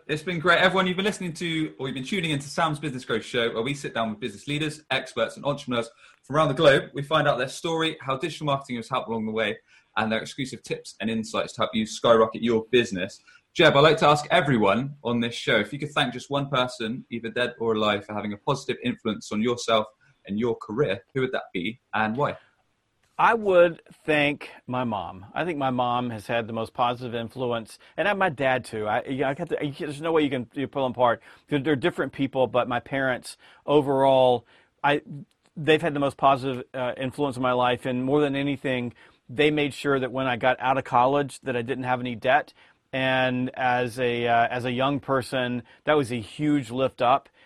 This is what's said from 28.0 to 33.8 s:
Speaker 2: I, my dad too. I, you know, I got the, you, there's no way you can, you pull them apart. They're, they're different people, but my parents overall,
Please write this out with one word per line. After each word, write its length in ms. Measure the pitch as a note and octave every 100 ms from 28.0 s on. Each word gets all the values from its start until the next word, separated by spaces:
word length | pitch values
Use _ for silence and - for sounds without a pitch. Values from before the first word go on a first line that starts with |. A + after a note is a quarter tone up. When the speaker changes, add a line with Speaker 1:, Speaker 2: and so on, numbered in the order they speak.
| E3
Speaker 2:
I, 60 |
my 160 | G3 F#3+
dad 360 | C3+ C3+ B2+ A#2+
too. 220 | A2 G#2+
I, 160 | A2+
you 140 | - C3
know, 100 | C3+
I 80 | C#3+
got 140 | E3+
the, 140 | D3+
you, 100 | D3 C#3
there's 240 | D#3+ C#3+
no 100 | D#3+
way 120 | E3
you 60 | D3
can, 180 | C3 A#2
you 140 | - C3
pull 140 | D3
them 120 | C3
apart. 280 | A#2+ B2 A2 - - -
They're, 120 | D3
they're 160 | C3+ C#3+
different 380 | E3 - C#3+
people, 340 | - C3+ C3+ B2
but 200 | B2 A#2
my 120 | B2
parents 580 | - C3+ C3+ B2 - - - - -
overall, 800 | D3